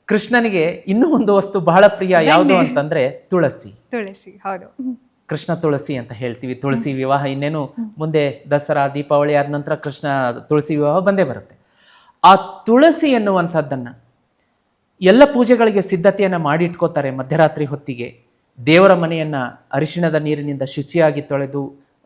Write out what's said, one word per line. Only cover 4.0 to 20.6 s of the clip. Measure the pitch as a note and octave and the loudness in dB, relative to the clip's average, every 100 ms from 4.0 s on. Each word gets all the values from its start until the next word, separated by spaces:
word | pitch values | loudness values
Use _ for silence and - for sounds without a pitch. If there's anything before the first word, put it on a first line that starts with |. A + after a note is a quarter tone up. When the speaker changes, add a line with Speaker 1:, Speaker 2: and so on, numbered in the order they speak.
| G3 G3 F#3+ | -10 -14 -20
Speaker 2:
ಹೌದು. | F#3+ G3 F#3 - - B3+ A#3+ _ _ - | -16 -12 -12 -12 -12 -12 -12 _ _ -10
Speaker 1:
ಕೃಷ್ಣ | D3+ - | -8 -6
ತುಳಸಿ | E3 E3 C#3 - C3+ | -4 -2 -2 -4 -10
ಅಂತ | A2+ | -10
ಹೇಳ್ತೀವಿ. | A2 B2 A2+ B2+ | -10 -10 -8 -10
ತುಳಸಿ | B2+ C#3 A#2 C#3+ | -6 -4 -2 -4
Speaker 2:
ಹ್ಮ್. | C3 | -4
Speaker 1:
ವಿವಾಹ | C3 C#3+ | -2 -2
ಇನ್ನೇನು | C#3+ C3+ C#3+ D#3 C3+ | -2 -4 -6 -6 -8
Speaker 2:
ಹ್ಮ್. | - A3 D3+ | -10 -12 -8
Speaker 1:
ಮುಂದೆ | D#3 D#3 C#3+ - C#3+ | -2 0 -2 -4 -4
ದಸರಾ, | C#3+ C#3+ D3 C#3 | -4 -2 -2 -2
ದೀಪಾವಳಿ | C#3 C#3+ D3 D3 | -4 -2 0 2
ಆದ | D3 C#3 | 0 0
ನಂತರ | D3 D3 | -4 -6
ಕೃಷ್ಣ | D3+ D3+ C3+ D3 C#3 B2+ A#2+ | -8 -8 -8 -4 -2 -2 -4
ತುಳಸಿ | - D3+ C#3+ D3+ | -2 -2 0 -2
ವಿವಾಹ | D3 E3 | 0 0
ಬಂದೇ | F#3+ G3 | 0 0
ಬರುತ್ತೆ. | D3+ G#2+ - _ _ _ _ _ _ _ | -2 -4 -14 _ _ _ _ _ _ _
ಆ | F3 F#3+ | 4 4
ತುಳಸಿ | - - - A#3+ D#4+ D#4+ D4+ | 2 -10 0 4 6 4 0
ಎನ್ನುವಂಥದ್ದನ್ನ | B3 G3+ F#3 E3+ E3 C#3+ C3 B2 - _ _ _ _ _ _ _ _ _ - | 0 0 0 -2 -4 -4 -6 -10 -16 _ _ _ _ _ _ _ _ _ -2
ಎಲ್ಲ | F#3 A#3 C#4+ | 4 6 6
ಪೂಜೆಗಳಿಗೆ | C4+ A#3 A#3+ A3+ G3+ | 6 2 4 2 0
ಸಿದ್ಧತೆಯನ್ನ | F#3 F#3 G3 G3 F#3+ F3+ | -2 0 0 2 0 0
ಮಾಡಿಟ್ಕೋತಾರೆ | D3+ D#3 F3 E3+ E3 D3+ C#3 | 0 0 -2 -2 -4 -2 -6
ಮಧ್ಯರಾತ್ರಿ | C3 C3 D#3 D#3 D#3 | -6 -4 2 2 0
ಹೊತ್ತಿಗೆ. | C#3+ C#3 - A#2+ A#2+ - _ _ _ - A#2+ | -8 -8 -10 -12 -12 -16 _ _ _ -6 2
ದೇವರ | E3 F#3+ | 6 6
ಮನೆಯನ್ನ | F3 E3 E3 D#3 C#3+ A#2+ - _ | 4 0 -4 -4 -6 -8 -10 _
ಅರಿಶಿಣದ | C3+ D#3 E3+ E3+ | -6 -4 -2 -2
ನೀರಿನಿಂದ | D#3 D3+ D3 D3 C#3 | -2 -2 -4 -4 -6